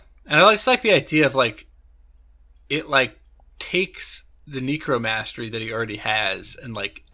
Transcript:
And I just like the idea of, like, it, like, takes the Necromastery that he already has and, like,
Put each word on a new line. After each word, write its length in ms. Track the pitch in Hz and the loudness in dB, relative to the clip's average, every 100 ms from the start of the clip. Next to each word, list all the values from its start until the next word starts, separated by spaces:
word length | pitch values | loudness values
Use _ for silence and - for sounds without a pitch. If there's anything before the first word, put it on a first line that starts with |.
| - _ - | -12 _ 0
And 120 | 151 | 6
I 120 | 196 | 6
just 140 | 214 - | 6 2
like 160 | 247 | 2
the 100 | 220 | 4
idea 320 | 165 - 151 139 | 2 2 2 2
of, 80 | |
like, 320 | 131 117 - - _ _ _ _ _ _ _ _ _ - | 2 0 -2 -20 _ _ _ _ _ _ _ _ _ -6
it, 180 | 143 156 | -4 2
like, 300 | 135 123 - _ _ _ - | 2 2 -4 _ _ _ -14
takes 640 | - 175 190 - - - - _ - | -4 -2 -2 -6 -6 -8 -10 _ -12
the 140 | 135 | -6
Necromastery 880 | 131 151 - 123 113 113 - - 113 | -4 -4 -2 -2 -2 -4 -6 -10 -8
that 100 | 113 | -8
he 100 | 113 | -6
already 240 | 113 110 107 | -6 -6 -6
has 600 | 110 110 101 95 90 - | -2 -2 -2 -4 -8 -10
and, 120 | 123 | -10
like, 280 | 107 101 - _ | -8 -10 -12 _